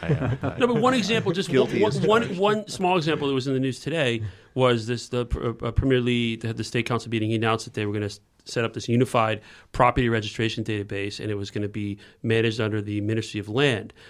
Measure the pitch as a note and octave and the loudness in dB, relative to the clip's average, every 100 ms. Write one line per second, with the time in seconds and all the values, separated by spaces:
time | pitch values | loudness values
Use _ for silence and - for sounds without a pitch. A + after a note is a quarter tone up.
0 | E2+ D3+ B2 C3 C#3+ - A#3+ A3+ B3 B3+ | -2 0 0 -2 -4 0 2 2 2 2
1 | F#3+ A3+ G#3 E3+ F3 C3 - - G#3+ C#3 | 2 0 0 0 2 2 2 2 2 2
2 | F#3+ A3 A#3 F3+ G3+ G#3 G#3 - F#3 F#3 | 4 4 2 0 2 2 -2 -2 0 2
3 | D#3 D3 C#3+ C3+ C3 C3 C3 B2 - D#3+ | 2 0 0 0 0 0 -2 -4 -4 -2
4 | C3 A#2 G#2 - - B2+ B2+ A#2 A2 A#2+ | 0 -2 -4 -10 -8 2 4 4 0 -6
5 | - B2 A#2+ - A#2+ A2+ A#2+ A2+ C3+ B2+ | -4 -4 -4 -4 -4 -4 -2 0 4 4
6 | A#2+ A#2+ A#2 A2+ A2+ A#2 A2 A#2+ A2+ A#2 | 4 2 2 -2 -4 -6 -4 -2 0 -2
7 | - A2+ A2 A2+ A2+ A2 - - G#2 G#2 | -2 -2 0 0 2 0 -2 -6 -4 -2
8 | G#2 - _ _ - B2 A2+ A#2 A#2 A#2+ | -4 -8 _ _ -8 -2 -2 -2 0 2
9 | C3 B2 A2 G#2 - - - - B2 A#2+ | 2 2 2 0 -8 -20 -6 4 4 4
10 | A#2+ A2+ G#2 - A2+ A2+ A2 G#2+ G2+ G2+ | 2 2 -2 -2 -2 -2 -4 -4 -4 -4
11 | G2+ - A2 G2+ G2+ A2 G#2 G#2 G#2 G2+ | -6 -6 -6 -6 -6 -4 -4 -4 -6 -6
12 | - - A#2 A2+ A2+ A2 G#2+ G#2+ G#2 G#2 | -12 -6 0 2 2 0 0 -2 -4 -4
13 | G#2 A2 G#2+ G#2+ G2+ A2+ C#3+ G#2+ D#2 - | -2 -2 -4 -6 -4 0 2 2 -4 -14
14 | - | -20